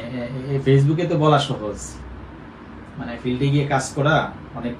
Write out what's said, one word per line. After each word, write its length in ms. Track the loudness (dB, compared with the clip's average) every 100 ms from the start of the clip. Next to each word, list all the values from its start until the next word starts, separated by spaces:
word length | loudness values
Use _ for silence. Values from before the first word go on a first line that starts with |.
| -2 -6
এ-, 140 | -6 -6 -2
এ-, 80 | 0 6
Facebook-এ 400 | 6 6 4 2
তো 40 | 4
বলা 160 | 6 4 2
সহজ, 280 | -4 -6 -8 -10 -14 -14 -14 -16 -16 -16 -18 -16 -16 -14 -10
মানে 120 | -10 -6
ফিল্ডে 260 | -2 0 2
গিয়ে 120 | 4 4
কাজ 120 | 0 0 0
করা 180 | 4 4 2 -6 -12 -8
অনেক 140 | -6 -6